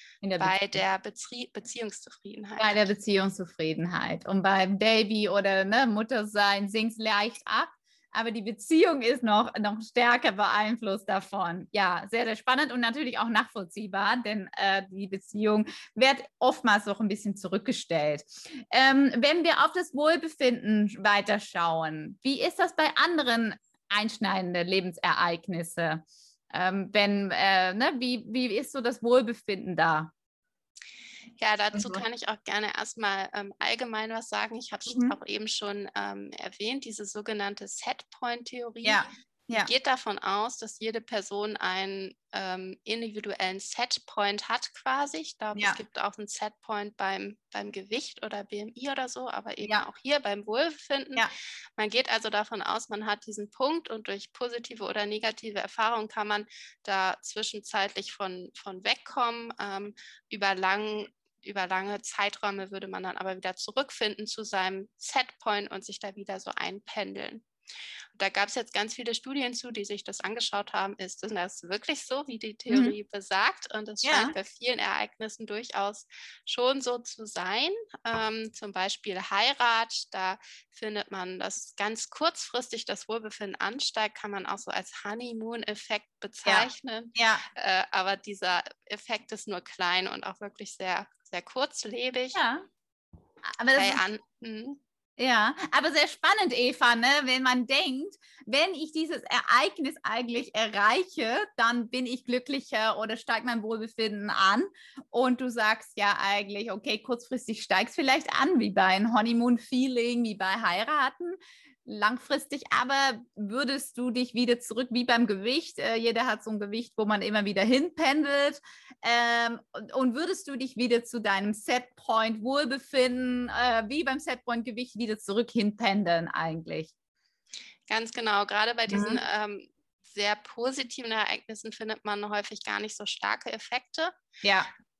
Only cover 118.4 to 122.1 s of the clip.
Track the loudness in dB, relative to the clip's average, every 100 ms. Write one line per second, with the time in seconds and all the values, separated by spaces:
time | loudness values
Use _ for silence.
118.4 | 2 0 -18 -20 -20 -6 0 2 4 2
119.4 | 0 -2 _ -14 -4 2 2 2 -2 -4
120.4 | -6 -8 -6 -2 2 2 0 -4 0 0
121.4 | 0 -4 0 -2 -2 _ 0